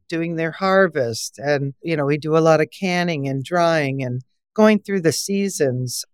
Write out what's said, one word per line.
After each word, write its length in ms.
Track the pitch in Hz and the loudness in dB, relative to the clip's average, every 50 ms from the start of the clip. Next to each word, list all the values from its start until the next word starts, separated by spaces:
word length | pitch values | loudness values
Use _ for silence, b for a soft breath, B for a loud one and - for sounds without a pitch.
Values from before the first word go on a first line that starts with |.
| _ - | _ -8
doing 280 | 170 160 170 170 170 | -6 -4 -4 -4 -4
their 140 | 160 165 160 | -4 -4 -4
harvest. 840 | 147 - 196 190 190 196 190 175 156 147 123 117 113 - - - - - | -4 -4 -2 2 4 4 4 2 2 -2 -2 -2 -2 -6 -8 -12 -10 -6
And, 340 | 139 143 147 139 139 139 135 _ | -2 -2 0 0 -2 -4 -8 _
you 140 | - 165 165 | -6 -4 -2
know, 80 | 151 143 | -2 0
we 140 | 139 151 151 | 0 -2 -2
do 180 | 143 156 156 | -2 0 2
a 20 | 160 | 4
lot 200 | 160 160 156 151 | 6 6 4 4
of 80 | 156 - - - | 2 -2 -4 -6
canning 480 | 196 185 180 175 175 175 165 143 139 | -4 -2 0 0 0 -2 -2 -4 -4
and 160 | 139 135 135 | -4 -4 -4
drying 600 | 131 - 175 175 170 165 165 160 143 135 135 135 | -4 -2 0 2 2 2 2 2 0 -2 -2 -4
and 200 | 131 127 123 127 - _ _ _ _ _ - | -4 -4 -6 -6 -8 _ _ _ _ _ 2
going 240 | - 214 220 214 202 | 4 6 6 6 4
through 240 | - - 196 190 | 0 -2 -2 0
the 100 | 160 160 | 2 2
seasons, 920 | 131 - - - 196 196 202 196 - - 151 131 123 127 127 120 - - - _ | 0 0 -4 -4 -2 -2 -2 -2 0 0 0 0 0 -2 -6 -6 -8 -10 -10 _